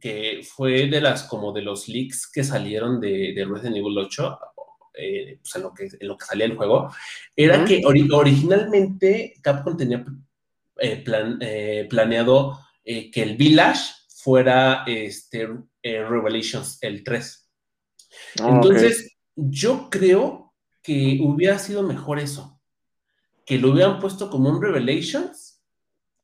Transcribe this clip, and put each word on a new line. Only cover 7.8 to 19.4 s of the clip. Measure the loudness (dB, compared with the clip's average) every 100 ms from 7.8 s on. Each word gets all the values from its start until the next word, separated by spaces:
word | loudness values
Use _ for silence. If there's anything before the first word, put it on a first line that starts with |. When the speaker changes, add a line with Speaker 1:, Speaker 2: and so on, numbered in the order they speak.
Speaker 1:
ori-, | 6 6 6
originalmente | 4 6 4 4 2 4 2 2 2 2 2 -2 _
Capcom | -2 -2 -2 -4
tenía, | -4 -4 -6 -18 _ _ _ _ _ -6
eh, | -6 -4
plan-, | -4 -2 -2 -6
eh, | -6 -6 -6 -6 -4
planeado, | 0 2 2 4 4 4 -8 _ _
eh, | -12 -12 -8
que | -6
el | -4 2
Village | 6 6 6 2 -6 -12 _ -10
fuera, | 2 4 6 4 4 0 -2
este, | -6 -8 -12 -14 -10 -8 -10 -16 _
eh, | -8 -6
Revelations, | -2 -2 -2 -2 -4 -8 -10 -10
el | -10 -10
tres. | -6 -6 -6 -18 _ _ _ _ _ _ _ -20 -12 -4
Speaker 2:
Ah, | 4
ok. | 6
Speaker 1:
Entonces, | 8 8 6 2 -8 _ _
yo | -6